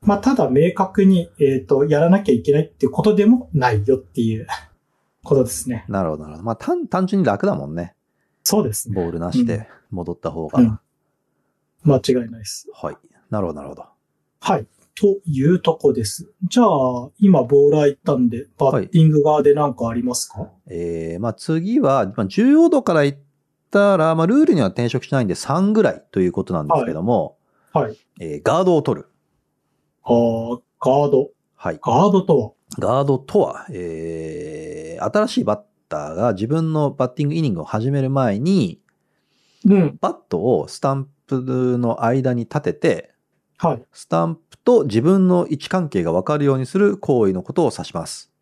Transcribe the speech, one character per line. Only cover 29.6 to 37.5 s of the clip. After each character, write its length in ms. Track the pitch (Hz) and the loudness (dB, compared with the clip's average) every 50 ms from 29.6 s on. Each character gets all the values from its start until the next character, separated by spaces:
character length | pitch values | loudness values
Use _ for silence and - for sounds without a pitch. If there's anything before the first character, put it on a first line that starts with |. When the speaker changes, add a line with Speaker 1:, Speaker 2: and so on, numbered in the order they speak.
| _ _ _ _ _ _ _ _ _ | _ _ _ _ _ _ _ _ _
Speaker 1:
あ 60 | - | 0
ー、 500 | 120 117 117 117 113 113 113 117 120 123 _ _ _ _ | 2 2 2 2 0 -2 -6 -8 -10 -10 _ _ _ _
ガ 280 | - 120 131 143 147 143 | 0 0 2 2 2 2
ー 20 | |
ド。 200 | 143 131 - - _ _ _ _ _ | 2 0 0 -2 _ _ _ _ _
Speaker 2:
は 160 | _ - 92 82 | _ -8 -8 -8
い。 80 | - - | -6 -4
Speaker 1:
ガ 260 | - 120 135 180 208 | 0 2 2 2 4
ー 40 | 185 | 2
ド 100 | 190 185 | 2 2
と 160 | - 165 135 | 2 0 0
は？ 140 | 117 107 _ _ _ _ - - | 0 -2 _ _ _ _ -10 -6
Speaker 2:
ガ 240 | - 92 117 131 143 | -2 0 0 0 2
ー 20 | |
ド 140 | 139 139 127 | 0 0 -2
と 220 | 139 - - - | -2 -2 0 0
は、 260 | 165 - - - - - | 0 0 -4 -10 -14 -14
え 1300 | 156 95 90 85 82 80 80 - 165 - - - - - - 151 156 156 156 156 - - 160 160 165 - | -12 -12 -10 -10 -10 -10 -10 -10 -8 -8 -10 -10 -10 -10 -12 -12 -12 -14 -14 -12 -14 -14 -14 -14 -12 -6
ー、 40 | - | -6
新 240 | 180 - 208 214 - | -4 -2 -2 -2 -2
し 120 | - - 240 | -2 -4 -2
い 20 | |
バ 120 | - 104 | -2 -2
ッ 40 | 208 - _ _ _ _ _ | -4 -4 _ _ _ _ _
タ 220 | - 76 73 73 | -10 -8 -8 -8
ー 40 | 80 | -6
が 180 | 85 104 123 107 | -2 0 0 0
自 140 | 92 104 | -2 -2
分 260 | 113 143 160 165 160 156 | -2 -2 -2 -2 -2 -2
の 200 | 156 151 139 135 | -2 -2 -2 -2
バ 140 | 143 131 | -2 -4
ッ 20 | 127 | -4
テ 160 | - - 151 | -2 -4 -4
ィ 20 | |
ン 20 | 143 | -2
グ 60 | 151 | -2
イ 80 | 165 160 | -2 -2
ニ 80 | 139 | -2